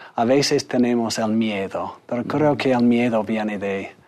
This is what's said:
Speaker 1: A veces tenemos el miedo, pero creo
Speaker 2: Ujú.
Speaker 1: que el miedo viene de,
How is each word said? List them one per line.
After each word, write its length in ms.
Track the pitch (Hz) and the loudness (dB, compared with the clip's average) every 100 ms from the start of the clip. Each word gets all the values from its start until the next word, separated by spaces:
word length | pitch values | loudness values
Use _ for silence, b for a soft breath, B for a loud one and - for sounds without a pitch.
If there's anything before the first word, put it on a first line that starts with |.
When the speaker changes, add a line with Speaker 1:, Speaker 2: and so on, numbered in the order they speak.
| B - | B -2
Speaker 1:
A 100 | 117 | 2
veces 420 | 139 139 143 - | 2 2 0 0
tenemos 500 | 127 120 120 113 117 | 0 2 2 -2 -2
el 100 | 110 | -2
miedo, 640 | 110 113 101 95 90 95 - - | 0 0 -2 -6 -6 -8 -12 -8
pero 180 | 120 | -6
creo 260 | 113 143 151 | -2 0 2
Speaker 2:
Ujú. 60 | 135 | 2
Speaker 1:
que 140 | 135 | 0
el 120 | 123 | 2
miedo 400 | 120 120 123 113 | 4 4 2 0
viene 340 | 104 110 107 101 | -2 -4 -4 -4
de, 340 | 98 98 90 - | -4 -6 -8 -16